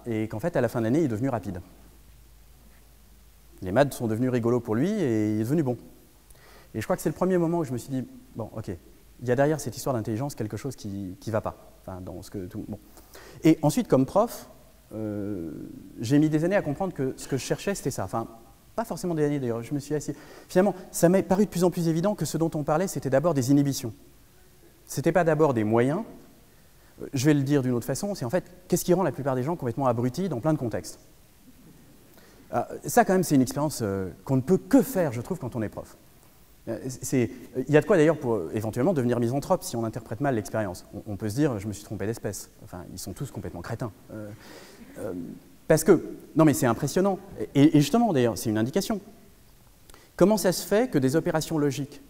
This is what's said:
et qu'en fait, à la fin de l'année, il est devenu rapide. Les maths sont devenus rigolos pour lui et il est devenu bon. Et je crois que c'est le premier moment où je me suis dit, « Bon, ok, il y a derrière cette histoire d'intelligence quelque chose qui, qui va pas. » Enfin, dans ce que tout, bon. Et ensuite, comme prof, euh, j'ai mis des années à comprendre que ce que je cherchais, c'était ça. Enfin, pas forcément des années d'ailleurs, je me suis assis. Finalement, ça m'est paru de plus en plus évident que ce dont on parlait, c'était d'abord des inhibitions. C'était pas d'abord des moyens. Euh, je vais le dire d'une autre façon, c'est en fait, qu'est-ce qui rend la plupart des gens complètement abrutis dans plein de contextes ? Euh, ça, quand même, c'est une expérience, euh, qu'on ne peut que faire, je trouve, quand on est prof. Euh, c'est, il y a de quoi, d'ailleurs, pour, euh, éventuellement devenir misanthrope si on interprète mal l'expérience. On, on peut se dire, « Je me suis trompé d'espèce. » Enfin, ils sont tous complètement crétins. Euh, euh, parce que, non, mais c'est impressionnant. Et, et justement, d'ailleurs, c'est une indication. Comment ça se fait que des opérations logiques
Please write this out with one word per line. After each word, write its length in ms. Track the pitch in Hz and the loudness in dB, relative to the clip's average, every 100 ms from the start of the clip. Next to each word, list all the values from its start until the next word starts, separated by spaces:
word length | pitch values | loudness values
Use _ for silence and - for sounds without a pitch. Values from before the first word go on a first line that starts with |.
| 120 | -6
et 220 | 110 110 | -4 -4
qu'en 100 | 110 | -4
fait, 180 | 170 151 | -2 0
à 40 | |
la 80 | 117 | 0
fin 100 | 123 | 0
de 60 | |
l'année, 160 | 113 143 | 0 2
il 40 | 151 | 2
est 20 | |
devenu 200 | 107 135 | 0 -2
rapide. 320 | 117 101 90 - - - - - - - - - - - - - - - - - - - - | -2 -4 -10 -12 -20 -20 -20 -20 -20 -20 -20 -20 -20 -20 -20 -20 -20 -20 -20 -20 -20 -20 -12
Les 120 | 95 | -2
maths 200 | 107 143 | 2 2
sont 140 | - 117 | 0 -2
devenus 240 | 110 127 | 0 0
rigolos 300 | 123 117 120 | 0 2 0
pour 160 | 110 107 | 0 0
lui 120 | 170 | 0
et 460 | 214 147 110 107 | 0 0 2 0
il 60 | 107 | 0
est 40 | |
devenu 180 | 113 160 | 0 0
bon. 120 | 135 117 - - - _ _ - - - - | 0 -4 -10 -20 -20 _ _ -20 -20 -20 -10
Et 60 | 110 | -8
je 60 | - | -4
crois 100 | 180 | -2
que 60 | |
c'est 80 | 170 | -2
le 40 | |
premier 220 | 147 185 185 | -2 0 2
moment 220 | 165 175 | 2 0
où 60 | |
je 80 | 143 | -2
me 60 | 123 | -6
suis 120 | - | -6
dit, « 160 | 131 117 - - 117 | -6 -6 -12 -16 -10
Bon, 120 | 107 113 | -10 -10
ok, 120 | 110 87 - - - - | -10 -12 -14 -20 -20 -10
il 80 | 123 | -2
y 20 | |
a 60 | 123 | 2
derrière 240 | 143 156 | 2 2
cette 160 | 131 - | -4 -6
histoire 180 | - | -4
d'intelligence 400 | 120 107 107 143 | -4 -2 -4 -4
quelque 220 | - 104 110 | -6 -8 -6
chose 180 | - - | -10 -10
qui, 400 | 104 98 95 92 | -10 -8 -8 -10
qui 100 | - | -4
va 120 | 107 | -2
pas. » 280 | 92 - - - | -2 -8 -18 -18
Enfin, 180 | - 92 | -14 -12
dans 220 | 90 87 | -12 -12
ce 80 | - | -12
que 160 | 104 90 | -10 -10
tout, 180 | 107 - | -10 -10
bon. 120 | - - - - - - - | -12 -14 -20 -20 -20 -20 2
Et 140 | 165 160 | 4 6
ensuite, 280 | 147 254 226 | 4 2 2
comme 180 | 131 135 | 2 4
prof, 420 | 190 226 - - - - - _ | 2 0 -4 -18 -20 -20 -20 _
euh, 560 | 110 110 104 101 98 82 - - - - - | -8 -6 -6 -6 -6 -8 -10 -14 -16 -18 -10
j'ai 180 | 117 143 | 2 4
mis 120 | 156 | 4
des 140 | 151 | 2
années 120 | 170 202 | 0 0
à 60 | |
comprendre 320 | 156 135 190 | -2 -4 -4
que 180 | - 131 120 | -4 -6 -6
ce 100 | - | -6
que 80 | 135 | -6
je 80 | |
cherchais, 300 | - 147 - | -4 -4 -4
c'était 160 | 190 143 | -4 -6
ça. 140 | - | -6
Enfin, 240 | 95 113 120 - - - - - | -6 -6 -8 -12 -20 -20 -10 -8
pas 80 | |
forcément 320 | 226 170 180 160 | -6 -6 -4 0
des 80 | |
années 160 | 147 147 | 0 0
d'ailleurs, 240 | 123 113 | -2 -4
je 100 | 117 | -4
me 60 | 143 | -6
suis 160 | - 147 | -4 -6
assis. 180 | 143 147 - - - | -4 -10 -14 -20 0
Finalement, 240 | - 311 - - | 2 2 0 -8
ça 160 | - 170 | 2 6
m'est 160 | 190 | 6
paru 220 | - 190 214 | 4 2 2
de 40 | |
plus 140 | 175 | 4
en 60 | 175 | 2
plus 180 | 170 165 | 2 0
évident 260 | 160 190 | 2 0
que 100 | 208 | 0
ce 140 | 156 156 | -2 0
dont 120 | 165 | 0
on 80 | 156 | 0
parlait, 240 | 147 156 190 | 0 0 0
c'était 240 | 143 135 | -4 2
d'abord 240 | 131 170 | 2 4
des 160 | 143 120 | 2 4
inhibitions. 420 | 143 143 131 117 98 - - - - - - - - - | 4 4 0 -6 -10 -18 -20 -20 -20 -20 -20 -20 -20 -8
C'était 240 | - 165 | -2 2
pas 140 | 175 | 4
d'abord 280 | 165 151 156 | 4 6 4
des 120 | 117 | 4
moyens. 380 | 107 113 127 170 226 - - - - - - - - - | 4 4 4 0 -6 -14 -20 -20 -20 -20 -20 -20 -20 -14
Euh, 40 | - | -8
je 120 | 135 | 0
vais 100 | 143 | 4
le 80 | 147 | 4
dire 200 | 135 143 | 4 2
d'une 100 | 127 | 2
autre 140 | 120 113 | 0 -2
façon, 280 | 139 202 | -4 -4
c'est 100 | 196 | -4
en 60 | 120 | -2
fait, 140 | 180 - - - | -4 -4 -14 -2
qu'est-ce 160 | 175 | -2
qui 100 | - | 2
rend 80 | 175 | 4
la 80 | 170 | 2
plupart 240 | 123 135 | 0 -2
des 80 | 127 | 0
gens 140 | 127 175 | 0 -2
complètement 300 | 127 113 131 | -4 0 2
abrutis 420 | 117 123 127 190 | 2 0 0 -4
dans 100 | 127 | -2
plein 140 | 156 | 0
de 60 | 156 | 0
contextes ? 420 | 123 98 - - - - - - - - - - - - - - - - - | 0 -4 -8 -16 -20 -20 -20 -20 -20 -20 -20 -20 -20 -20 -20 -20 -20 -20 -6
Euh, 80 | 160 - - - | -4 -4 -8 2
ça, 180 | 240 | 4
quand 100 | 214 | 4
même, 100 | 185 | 4
c'est 100 | 180 | 4
une 80 | 143 | 4
expérience, 380 | 127 143 147 - | 4 0 -4 -2
euh, 280 | 107 98 95 - | -2 -2 -4 -8
qu'on 120 | - 131 | 0 0
ne 60 | |
peut 160 | 127 185 | 4 0
que 220 | - 269 | 6 4
faire, 320 | - 190 160 | 4 0 -2
je 100 | 117 | -2
trouve, 180 | - 170 | -6 -6
quand 160 | 123 120 | -6 -4
on 60 | |
est 60 | 104 | -6
prof. 280 | - - - - - - - - - - | -6 -14 -20 -20 -20 -20 -20 -20 -18 -10
Euh, 100 | 110 131 | -8 -8
c'est, 440 | 123 120 135 113 - - 127 | -10 -2 0 0 -2 -10 -8
il 180 | 131 | 2
y 20 | 147 | 4
a 40 | |
de 60 | 147 | 6
quoi, 100 | 196 | 4
d'ailleurs, 220 | 151 151 | 4 2
pour, 160 | 123 | 0
euh, 160 | 110 80 | -2 -2
éventuellement 380 | 107 107 113 143 | -4 -4 0 0
devenir 260 | 156 120 120 | 2 0 2
misanthrope 460 | 117 135 - 185 | 0 -2 0 -2
si 100 | - | -2
on 100 | 120 | -4
interprète 360 | 113 120 - 113 | -4 -6 -10 -4
mal 160 | 143 120 | -2 -2
l'expérience. 500 | 104 110 101 87 - | -2 -4 -4 -8 -12
On, 200 | - - | -14 -10
on 20 | 98 | -8
peut 120 | 107 | -6
se 60 | |
dire, « 240 | 107 151 110 | 0 0 0
Je 80 | 104 | -6
me 60 | |
suis 100 | 98 | -10
trompé 240 | - 101 98 | -10 -6 -6
d'espèce. » 420 | 117 110 98 - - | -4 -6 -8 -14 -20
Enfin, 200 | - 90 92 | -16 -14 -14
ils 60 | 95 | -12
sont 140 | - | -12
tous 200 | - 135 | -10 -10
complètement 280 | - 90 87 | -10 -10 -10
crétins. 300 | 87 117 117 - - | -10 -8 -8 -10 -16
Euh, 180 | 107 104 107 - - - - - - | -14 -14 -16 -18 -20 -20 -20 -20 -12
euh, 120 | 101 87 87 - - - - | -8 -8 -10 -14 -20 -20 0
parce 180 | 156 | 2
que, 320 | - 175 - - - | 6 4 4 -12 -4
non, 120 | - 156 | 4 4
mais 80 | |
c'est 100 | 127 | 4
impressionnant. 540 | 127 117 147 190 196 190 - - 110 | 2 0 0 0 0 -2 -8 -10 -2
Et, 220 | 143 147 147 | 6 6 6
et 40 | |
justement, 320 | 143 233 233 | 4 4 4
d'ailleurs, 240 | 147 120 104 | 4 2 0
c'est 100 | 117 | -2
une 80 | 107 | 0
indication. 460 | 117 196 190 208 - - - - - - - _ - - - - | 0 0 -2 -4 -6 -20 -20 -20 -20 -20 -20 _ -20 -20 -20 4
Comment 220 | 180 214 | 4 4
ça 120 | 196 | 2
se 160 | 170 - | -2 0
fait 220 | 202 254 | 0 2
que 80 | 151 | 2
des 180 | 131 | 2
opérations 440 | 160 165 160 - 160 | 2 0 -2 -2 0
logiques 420 | 147 127 135 - - | 0 -2 -8 -10 -10